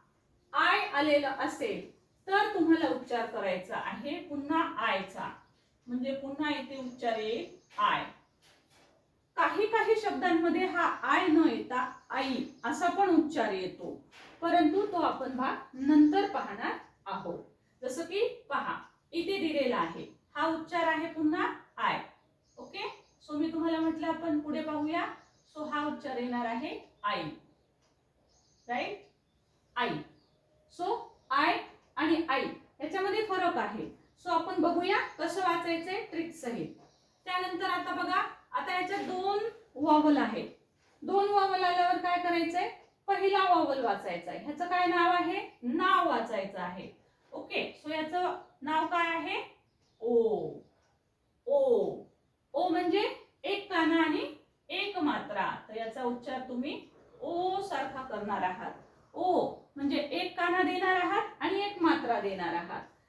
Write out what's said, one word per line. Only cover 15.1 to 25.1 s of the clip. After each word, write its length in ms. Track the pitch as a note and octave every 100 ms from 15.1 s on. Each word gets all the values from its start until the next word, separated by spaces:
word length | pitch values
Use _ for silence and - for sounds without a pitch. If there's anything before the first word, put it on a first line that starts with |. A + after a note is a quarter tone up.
| - C4 C4
भाग 400 | C4 - - B3+
नंतर 480 | C#4 D4+ D4+ G4 G4
पाहणार 460 | C4 - G3+ D#4 - - _ G3+
आहोत. 320 | F#3 - - - _ _ _
जसं 220 | B3+ E4
की 220 | E4 G4 A#4+ - -
पहा, 280 | - - F4+ - _ _
इथे 260 | E4+ E4+ G4
दिलेला 380 | D#4+ C#4 B3 G#3+
आहे, 300 | A#3 F3+ - - _
हा 120 | C#4+ D#4+
उच्चार 380 | D#4+ - E4+ E4
आहे 240 | D#4+ E4
पुन्हा 340 | D#4 D4+ F4 - - - -
आय. 220 | - D#3 - - _ _ _ B3
ओके, 300 | B3+ G4 A4 - _ _
so 140 | - D4
मी 140 | E4
तुम्हाला 260 | D#4+ E4 D#4+
म्हटलं 280 | D#4+ D#4+ E4
आपण 320 | D#4+ E4 D4+
पुढे 220 | D4 D#4
पाहूया. 440 | D#4 D4+ D4+ E4+ F#4+